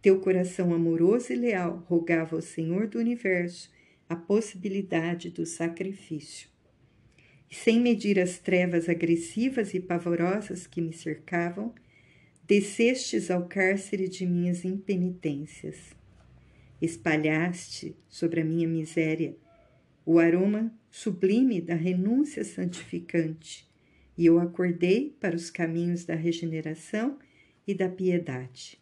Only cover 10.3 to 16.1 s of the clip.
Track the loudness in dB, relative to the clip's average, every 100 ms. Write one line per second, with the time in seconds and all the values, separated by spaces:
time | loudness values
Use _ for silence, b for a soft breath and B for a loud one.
10.3 | -2 -4 -12 -10 -6 -6 -6 -10 -10 -4
11.3 | -2 -2 -4 -8 -10 b b b b b
12.3 | b 2 4 4 2 2 2 -2 -4 0
13.3 | -2 -2 0 2 2 -2 -4 -4 -2 0
14.3 | 0 0 -2 -2 -6 -2 -2 0 -2 -6
15.3 | -6 -8 -12 -14 -14 -20 -20 -20